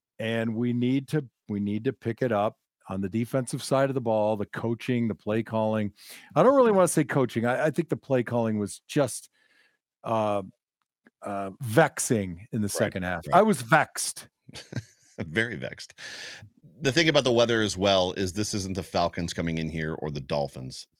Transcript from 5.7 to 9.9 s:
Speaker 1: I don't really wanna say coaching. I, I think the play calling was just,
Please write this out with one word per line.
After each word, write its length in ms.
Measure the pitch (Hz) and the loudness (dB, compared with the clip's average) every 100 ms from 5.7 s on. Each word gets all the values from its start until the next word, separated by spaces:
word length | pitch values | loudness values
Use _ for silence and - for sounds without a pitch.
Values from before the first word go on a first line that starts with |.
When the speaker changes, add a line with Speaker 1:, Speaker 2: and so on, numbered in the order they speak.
| 110 104 - - - - 143 | 0 -4 -8 -20 -20 -2 4
Speaker 1:
I 80 | |
don't 100 | 214 | 6
really 160 | 277 240 | 6 6
wanna 160 | 196 175 | 6 4
say 160 | - | 4
coaching. 420 | 147 143 123 120 117 | 2 2 0 0 0
I, 180 | 127 | 2
I 60 | 156 | 0
think 160 | 151 160 | 0 -2
the 80 | 127 | -4
play 260 | - 131 | 0 0
calling 380 | 117 120 113 107 | 2 0 0 0
was 200 | 101 - - | -2 -6 -4
just, 420 | 147 131 - - _ _ _ _ _ _ | 0 0 -2 -14 _ _ _ _ _ _